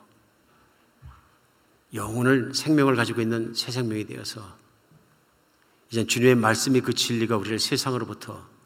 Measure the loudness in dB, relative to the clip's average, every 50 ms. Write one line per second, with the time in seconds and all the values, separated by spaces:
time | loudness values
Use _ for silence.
0 | -20 _ _ _ _ _ _ _ _ _ _ _ _ _ _ _ _ _ _ _
1 | -20 -20 -20 -20 _ _ _ _ _ _ _ _ _ _ _ _ _ _ -10 -10
2 | -8 -6 -2 2 4 4 4 4 2 -2 -4 -4 0 2 4 4 4 4 4 2
3 | 0 0 -2 -2 -2 0 -2 -2 -4 -6 -6 -8 -6 -4 -4 -4 -4 -2 -4 -4
4 | -6 -8 -10 -12 -12 -12 -12 -12 -14 -18 -20 -20 _ _ _ _ _ _ _ _
5 | _ _ _ _ _ _ _ _ _ _ _ _ _ _ _ _ _ _ -4 -2
6 | -2 0 2 4 6 6 6 6 6 4 2 2 2 2 2 2 2 0 0 0
7 | -2 -2 -2 -2 0 0 0 -2 -2 -2 -4 -4 -2 -2 -2 -2 -2 -2 -4 -4
8 | -4 -6 -10 -12 -14 -14 -16 -16 -18 -20 _ _ _